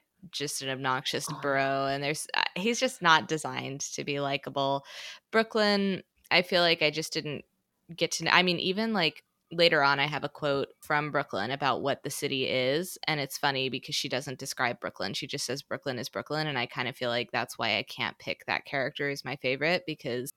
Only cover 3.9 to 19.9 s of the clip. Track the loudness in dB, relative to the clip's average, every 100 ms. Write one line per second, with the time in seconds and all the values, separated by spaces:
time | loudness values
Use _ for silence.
3.9 | -6 -4 -2 0 -2 -2 -2 0 0 -4
4.9 | -14 -14 -16 _ 2 2 4 4 4 2
5.9 | 0 -6 _ 2 2 4 4 6 6 4
6.9 | 2 -4 -4 -4 -6 -10 _ _ _ -12
7.9 | -4 -2 0 4 6 6 2 0 0 0
8.9 | 2 2 0 -14 _ -6 4 6 6 6
9.9 | 4 2 0 -6 -4 0 0 -2 -6 -2
10.9 | 0 2 -2 -2 -2 -2 0 0 0 0
11.9 | -2 -4 -4 -2 -2 0 2 2 0 -2
12.9 | -8 -4 -2 -2 0 0 0 -2 -4 -4
13.9 | -4 -2 -2 -4 -8 -6 -2 -2 -2 -6
14.9 | -6 -6 -4 -6 -6 -4 -6 -6 -6 -4
15.9 | -4 -6 -6 -4 -2 -2 -2 -4 -2 -4
16.9 | -2 0 0 0 -2 -2 -2 0 0 -2
17.9 | -4 -6 -4 -8 -8 -2 -4 -2 -4 -2
18.9 | -2 -4 -4 -8 -4 -2 0 2 0 -2